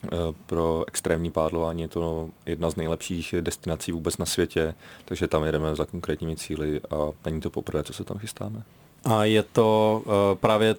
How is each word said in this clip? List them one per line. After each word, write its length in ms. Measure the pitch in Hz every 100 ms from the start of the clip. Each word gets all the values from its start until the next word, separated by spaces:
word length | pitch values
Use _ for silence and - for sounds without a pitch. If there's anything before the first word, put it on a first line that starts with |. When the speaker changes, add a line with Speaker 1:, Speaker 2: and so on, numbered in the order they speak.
Speaker 1:
Eh, 40 | - 87 82 80 -
pro 380 | 82 82 82 -
extrémní 420 | - 82 82 85
pádlování 520 | 80 80 85 82 85
je 60 | 82
to 400 | 85 82 80 80 - -
jedna 240 | 80 82
z 60 | 80
nejlepších 580 | 80 82 - 87 - 87
destinací 520 | 82 - 87 80 -
vůbec 260 | 85 82 -
na 80 | 85
světě, 480 | - 85 85 80 - - -
takže 240 | - 90 87
tam 160 | 80
jedeme 320 | 78 76 78 76
za 80 |
konkrétními 520 | 76 87 - 78 82 80
cíli 440 | - 78 76 73 -
a 60 | 78 76 -
není 160 | 78 80
to 100 | 85
poprvé, 320 | - - 78
co 100 | 73
se 120 | -
tam 140 | - 101
chystáme. 440 | 107 - 101 110 - - - _
Speaker 2:
A 200 | - 110
je 180 | 107 110
to, 600 | 101 - 110 107 107 110 -
eh, 40 | 101 101
právě 420 | 92 110 107 110